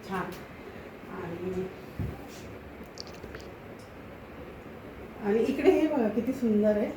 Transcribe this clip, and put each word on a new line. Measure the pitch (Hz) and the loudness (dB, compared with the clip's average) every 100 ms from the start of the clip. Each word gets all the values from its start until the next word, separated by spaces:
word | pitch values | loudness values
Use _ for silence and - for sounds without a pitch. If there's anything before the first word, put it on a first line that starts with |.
| 190 | -4
छान. | 185 175 - - - - - - - - 190 | -4 -4 -8 -12 -12 -12 -12 -14 -14 -10 -8
आणि, | 170 175 185 185 - - - - - - - - - - - - - - - - - - - - - - - - - - - - - - - - - - - - | -8 -4 -2 -2 -4 -6 -10 -4 -4 -4 -10 -12 -12 -12 -12 -12 -14 -10 -12 -10 -12 -12 -12 -14 -14 -14 -14 -14 -14 -14 -14 -14 -14 -14 -14 -14 -14 -14 -14 -4
आणि | 208 226 | 2 4
इकडे | 247 277 381 | 4 8 8
हे | - 311 | 10 6
बघा | 277 220 | 4 4
किती | 240 233 | 2 0
सुंदर | 262 233 208 214 208 | 2 4 6 6 6
आहे | 269 | 2